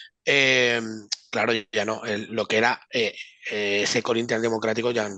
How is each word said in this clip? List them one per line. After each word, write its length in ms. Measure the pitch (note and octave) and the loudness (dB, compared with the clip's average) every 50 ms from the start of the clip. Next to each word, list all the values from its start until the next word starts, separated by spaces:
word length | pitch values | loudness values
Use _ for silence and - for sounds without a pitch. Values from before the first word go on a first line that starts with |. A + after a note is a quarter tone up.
| - - _ _ - | -20 -20 _ _ 0
eh, 580 | - C#3 C#3+ C3+ C3 C3 B2+ B2 A#2+ A#2+ A#2 A2+ A2 A2 A2 G#2 G#2 - - _ - | 2 4 4 6 6 6 4 4 4 2 0 -2 -4 -8 -10 -8 -10 -10 -10 _ -6
claro, 220 | - A#2 G#2 A#2 A#2 A2 G#2 _ | -2 0 2 2 0 0 -2 _
ya 140 | - G#2+ G2+ | -2 -2 -2
no, 200 | G#2+ A2 A2+ A#2 | -2 -2 -4 -4
el, 220 | A#2+ G#2+ G#2 G#2+ - A2 | -4 -4 -4 -6 -6 -4
lo 120 | A2+ G#2 | -4 -2
que 100 | - A2+ G#2+ | 0 2 2
era, 220 | A2+ B2 A#2+ - - - - | 4 2 2 0 -6 -6 -2
eh, 220 | B2+ A2+ G2+ - - - - - _ - - A2+ | -2 -2 -2 -4 -8 -16 -18 -18 _ -10 -6 -4
eh, 300 | G#2 G#2 G2+ G2+ G2+ G2+ | -2 -2 0 0 0 0
ese 180 | - - B2 A2 | 0 0 -2 0
Corinthians 400 | - A#2 A#2 A#2 A#2+ B2 A2+ A2+ | 0 0 0 0 0 -2 0 0
democrático 480 | A#2 A2+ A2 G#2+ A2+ A2 A#2 A2+ B2 | 0 0 0 0 -2 0 0 0 0
ya, 180 | A#2+ A#2 G#2+ G#2 G2 | 0 0 -2 -4 -6